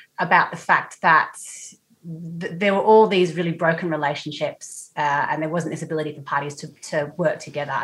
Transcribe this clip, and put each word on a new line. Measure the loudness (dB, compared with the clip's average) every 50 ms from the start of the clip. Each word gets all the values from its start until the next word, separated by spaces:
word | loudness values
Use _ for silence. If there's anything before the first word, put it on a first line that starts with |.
| -20 _ _ -6
about | 0 4 4 4 4 2
the | -2 -6
fact | -2 0 0 0 0 -4 -8 -2
that | 2 4 4 4 4 0 -4 -14 -16 -16 -16 -16 -18 -20 -20 _ _ _ _ _ -16 -14 -12 -12 -12 -10 -10 -8
th-, | -8 -8 -4
there | -2 0 2 2
were | 4
all | 6 8 8 8 8 6
these | 6 4 2 2 2
really | 0 -2 -2 -2
broken | 0 2 2 2 2 0 -2
relationships, | -2 0 0 0 -2 -2 -6 -10 -6 -4 -4 -6 -6 -8 -14 -16 -16 -16 -18 -10 _
uh, | -2 -2 0 0 0 0 0
and | -2 -2
there | -2 -2
wasn't | -2 -2 -2 -4
this | -6 -6
ability | -6 -4 -4 -4 -4 -4 -6
for | -10
parties | -8 -6 -4 -4 -4 -6 -8
to, | -12 -14 -16 -16 _ -12 -6
to | -4 -2 -2 -2 -2 -2
work | 0 0 0 -2
together, | -6 -10 -8 -8 -6 -4 -4 -6